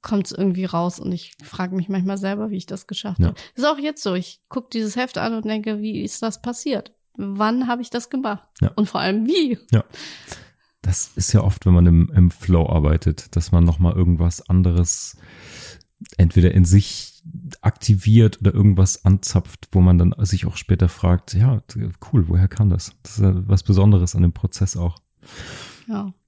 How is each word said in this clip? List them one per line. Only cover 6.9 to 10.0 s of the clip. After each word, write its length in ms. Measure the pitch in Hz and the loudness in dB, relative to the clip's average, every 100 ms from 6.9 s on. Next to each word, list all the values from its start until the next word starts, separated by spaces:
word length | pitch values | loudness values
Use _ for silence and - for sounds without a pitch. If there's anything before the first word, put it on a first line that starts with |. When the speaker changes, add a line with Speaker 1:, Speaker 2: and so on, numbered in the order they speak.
| _ _ - | _ _ -12
Speaker 1:
Wann 500 | 196 196 214 240 247 | -10 -4 -2 -2 -2
habe 140 | 240 | -6
ich 80 | 233 | -6
das 200 | 240 - | -10 -8
gemacht?“ 340 | 262 240 202 _ - | -8 -6 -8 _ -4
Speaker 2:
Ja. 100 | - - | -2 0
Speaker 1:
Und 120 | 214 | -4
vor 100 | - | -2
allem, 280 | 185 202 226 | -2 -2 0
wie? 300 | 359 294 226 - | 0 0 -4 0
Speaker 2:
Ja. 120 | 214 - - | 0 0 -16